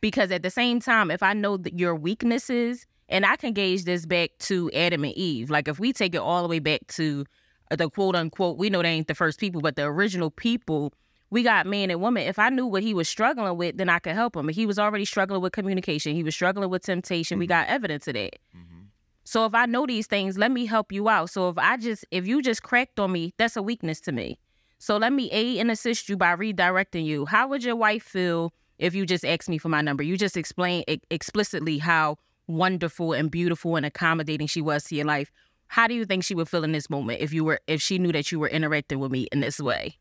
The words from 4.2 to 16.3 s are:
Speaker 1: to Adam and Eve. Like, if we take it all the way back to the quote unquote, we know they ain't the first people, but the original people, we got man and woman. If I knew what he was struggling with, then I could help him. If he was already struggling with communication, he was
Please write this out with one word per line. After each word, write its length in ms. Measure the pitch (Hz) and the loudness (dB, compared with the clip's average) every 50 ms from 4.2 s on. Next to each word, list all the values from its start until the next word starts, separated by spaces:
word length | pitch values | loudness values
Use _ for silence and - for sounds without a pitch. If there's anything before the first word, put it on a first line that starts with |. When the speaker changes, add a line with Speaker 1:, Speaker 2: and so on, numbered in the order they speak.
| 170 160 _ _ | 0 0 _ _
Speaker 1:
to 280 | - - 202 180 175 160 - | -4 -2 -2 0 0 0 0
Adam 300 | 139 165 175 170 156 143 | 0 0 2 2 0 -2
and 100 | 143 - | -2 -2
Eve. 340 | - 190 180 151 120 113 135 | -4 -4 -2 -2 -4 -4 0
Like, 200 | 151 147 143 - | 0 0 0 0
if 100 | 151 135 | -4 -2
we 140 | 196 247 262 | -2 -2 0
take 220 | - 220 185 170 | 0 -2 0 0
it 20 | 165 | -2
all 240 | 95 127 170 180 175 | 0 0 0 0 0
the 60 | 170 | 0
way 100 | 170 165 | -2 0
back 220 | 147 151 151 - - _ | 0 0 0 0 -2 _
to 360 | - - 160 156 147 143 139 - _ _ _ _ _ _ _ _ | -6 -2 -2 -2 0 -2 -6 -8 _ _ _ _ _ _ _ _
the 180 | - 151 165 156 | -2 -2 -2 -2
quote 280 | - - 196 190 185 | 0 0 0 2 2
unquote, 420 | 175 165 160 - - 196 175 160 120 | 2 0 -2 -2 0 0 0 0 0
we 100 | 180 214 | 0 2
know 140 | 202 180 170 | 2 2 2
they 60 | 170 | 2
ain't 180 | 165 160 160 | 0 0 -2
the 80 | - 156 | -4 -2
first 240 | - 180 160 151 - | 0 0 0 0 0
people, 220 | - 202 175 170 | -4 -2 -2 0
but 160 | 147 160 135 | -2 -2 0
the 80 | - 143 | 0 -2
original 440 | 147 147 160 196 214 190 180 170 156 - | -2 2 2 0 2 2 0 -2 -2 -2
people, 600 | - - 240 233 240 _ - 156 151 143 147 _ _ _ _ _ _ _ _ | -2 -2 0 0 0 _ -2 -2 0 0 -2 _ _ _ _ _ _ _ _
we 140 | - 233 240 | -2 2 4
got 220 | 240 220 196 165 | 4 4 4 4
man 260 | 185 202 202 196 190 180 | 2 0 0 0 0 0
and 80 | 170 | 0
woman. 240 | 185 226 247 220 151 | 0 0 0 0 0
If 160 | 135 190 - | -2 0 2
I 80 | 208 233 | 2 2
knew 160 | 269 262 254 | 4 2 -2
what 160 | 247 196 196 208 | 0 0 0 0
he 120 | 226 214 | 0 0
was 140 | 180 165 - | 0 0 -2
struggling 480 | - - 220 240 311 247 220 190 175 | -2 0 0 0 2 0 -2 -4 -2
with, 200 | 170 175 175 - - | -2 -2 -4 -2 -2
then 100 | 190 180 | 2 2
I 120 | 170 170 | 2 2
could 140 | _ 175 160 | _ -2 -2
help 200 | 202 233 240 - | 0 -2 -2 -2
him. 120 | 170 139 151 | -4 -4 -4
If 60 | 160 | -2
he 100 | 180 226 | 0 0
was 100 | 214 202 | 0 2
already 280 | 196 208 208 214 208 196 | 2 0 0 2 0 -4
struggling 360 | 196 - 208 190 190 202 190 | -2 0 0 0 0 0 -2
with 120 | 180 185 - | -2 -2 -2
communication, 640 | - 202 190 196 185 180 - 160 151 - 156 151 | -2 -2 -2 -2 -2 -2 -2 -4 -4 -2 -2 -2
he 80 | 175 165 | -2 -2
was 100 | 156 | -2